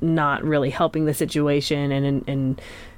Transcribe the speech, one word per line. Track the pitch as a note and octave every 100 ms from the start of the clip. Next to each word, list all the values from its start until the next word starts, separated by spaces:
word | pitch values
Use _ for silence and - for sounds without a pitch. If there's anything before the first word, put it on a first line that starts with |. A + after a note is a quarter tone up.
not | E3 D#3+ D3 C#3
really | D3+ D3+ C3+
helping | - E3 D#3 D3+
the |
situation, | C#3 D#3 D3+ D3 C#3+ - D3 C#3+
and, | C#3
and, | C#3 C#3 -
and | C#3 C3 C3 - - -